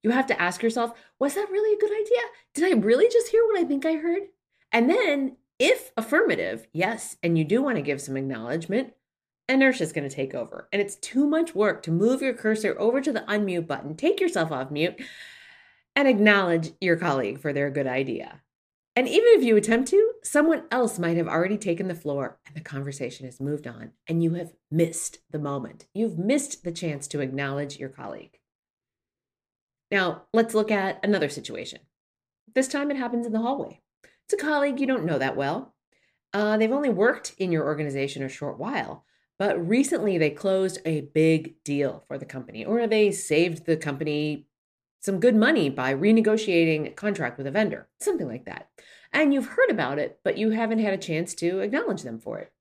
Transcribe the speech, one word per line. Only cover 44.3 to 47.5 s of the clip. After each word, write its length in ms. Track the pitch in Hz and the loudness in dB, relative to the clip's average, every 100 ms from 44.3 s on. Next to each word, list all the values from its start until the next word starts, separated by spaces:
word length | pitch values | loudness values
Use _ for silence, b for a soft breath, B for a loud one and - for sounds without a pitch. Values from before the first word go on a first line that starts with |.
| 147 - _ _ _ _ _ - | -6 -12 _ _ _ _ _ -4
some 140 | 190 | 2
good 160 | 233 220 | 4 6
money 340 | 233 311 147 | 6 4 2
by 240 | 135 131 | 0 -2
renegotiating 960 | 135 196 226 214 220 214 170 165 156 151 | 2 4 6 6 2 2 4 4 2 -2
a 20 | |
contract 480 | - 208 196 127 - | -6 -4 -4 -6 -6
with 80 | |
a 40 | 139 | -4